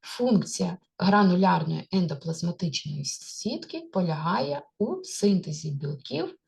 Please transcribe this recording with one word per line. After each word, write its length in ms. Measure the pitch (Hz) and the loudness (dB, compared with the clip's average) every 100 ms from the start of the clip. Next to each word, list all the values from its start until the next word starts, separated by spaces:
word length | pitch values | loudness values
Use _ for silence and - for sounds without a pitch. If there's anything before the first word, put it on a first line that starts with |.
функція 760 | - - 247 202 139 - 185 180 _ _ | -14 -2 4 4 2 -4 -4 -4 _ _
гранулярної 880 | 180 202 196 180 190 170 160 160 - | 4 6 6 6 4 4 0 -4 -2
ендоплазматичної 1120 | 190 170 151 165 165 170 170 170 135 147 147 139 | 0 0 -2 -6 -4 -4 -2 -4 -4 -6 -6 -6
сітки 760 | - - - 208 311 - 339 - | -8 -12 -8 -6 -6 -8 -12 -4
полягає 680 | 190 175 151 160 202 143 143 - _ | 0 0 0 0 0 0 -4 -8 _
у 240 | 220 381 | -2 -2
синтезі 680 | - - 202 190 - 151 156 | -6 0 2 2 0 -8 -6
білків 640 | 143 147 147 - 139 359 - | -6 -6 -8 -6 -4 -4 -8